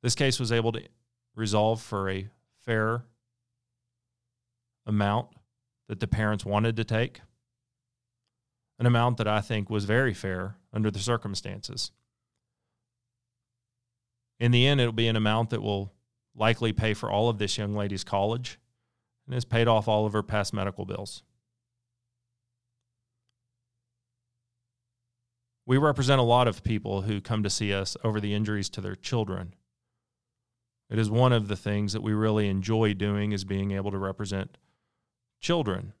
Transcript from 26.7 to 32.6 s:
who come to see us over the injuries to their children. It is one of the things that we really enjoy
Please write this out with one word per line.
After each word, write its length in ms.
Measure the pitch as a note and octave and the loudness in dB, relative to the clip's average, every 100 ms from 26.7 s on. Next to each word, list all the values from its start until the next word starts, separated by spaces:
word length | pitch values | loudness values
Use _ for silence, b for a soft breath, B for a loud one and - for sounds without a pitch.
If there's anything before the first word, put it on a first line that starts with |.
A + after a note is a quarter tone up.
| G#2+ G#2 G2 | -2 -2 -4
who 180 | G2 G#2 | -2 -4
come 220 | - A2 | -2 -2
to 80 | G2+ | 0
see 240 | - G#2+ | -2 0
us 220 | G2 G2 - | 0 -2 -4
over 160 | A2+ G#2+ | -2 -2
the 120 | G#2 | -2
injuries 360 | G2+ G#2+ G#2+ G2 | -2 0 -2 -4
to 100 | - | -8
their 140 | G2 | -10
children. 600 | G2 - B2 G#2+ A2 F2+ - _ _ _ _ _ _ _ _ _ _ _ _ _ | -10 -4 -2 -2 -4 -8 -14 _ _ _ _ _ _ _ _ _ _ _ _ _
It 120 | G#2+ | -2
is 100 | A2 | 0
one 220 | A2 B2+ | 4 4
of 160 | A#2+ G#2 | 4 0
the 80 | G2+ | -4
things 360 | - G#2 G#2 | -2 -2 -2
that 100 | G#2 | -4
we 100 | G#2+ | -2
really 360 | G#2+ A2 G#2+ G#2 | 0 2 2 0
enjoy 460 | F#2+ | -2